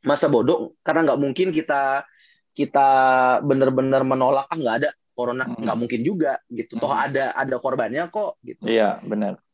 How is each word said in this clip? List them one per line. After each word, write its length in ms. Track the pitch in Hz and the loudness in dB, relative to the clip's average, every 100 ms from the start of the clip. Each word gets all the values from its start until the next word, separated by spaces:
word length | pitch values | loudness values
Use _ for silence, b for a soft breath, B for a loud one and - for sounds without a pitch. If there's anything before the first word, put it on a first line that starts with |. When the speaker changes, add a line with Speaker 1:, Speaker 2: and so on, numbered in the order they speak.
Speaker 1:
masa 240 | - 147 160 | 0 2 4
bodoh, 480 | 127 123 165 107 _ | 4 2 0 -2 _
karena 160 | - 156 160 | -2 2 2
nggak 140 | 143 | 2
mungkin 260 | 139 131 185 156 | -2 0 -2 -2
kita, 480 | 156 139 135 135 - b b b _ | -2 -2 0 -2 -6 b b b _
kita 360 | - 139 143 135 135 131 131 127 123 | -6 -2 4 4 6 6 4 4 2
bener-bener 640 | 143 135 135 131 135 135 | 2 2 4 2 2 2
menolak, 480 | 131 131 131 139 - | 2 2 2 0 -2
"Ah, 80 | 165 | -4
nggak 180 | 123 113 | -2 -2
ada 60 | 147 - _ - | -2 -6 _ -6
corona," 320 | 123 127 131 | -6 -4 -6
Speaker 2:
Mm-mm. 160 | 117 | -6
Speaker 1:
nggak 140 | 113 110 | -4 -4
mungkin 220 | 120 120 | -4 -2
juga 400 | 131 190 139 - _ | -2 -2 -2 -4 _
gitu. 240 | 117 113 120 | -12 -10 -6
Toh 160 | 143 | -4
Speaker 2:
Mm-mm. 160 | 127 139 | -2 -2
Speaker 1:
ada, 240 | 135 131 | -2 -4
ada 240 | - 135 127 | -4 -4 -2
korbannya 560 | 135 123 110 135 170 | -2 -2 -2 -4 -6
kok 240 | 220 208 - | -4 -6 -8
gitu. 240 | 123 - - | -18 -10 0
Speaker 2:
Iya, 320 | 113 104 - | 2 2 0
benar. 400 | - 107 104 95 _ | -6 -4 -4 -6 _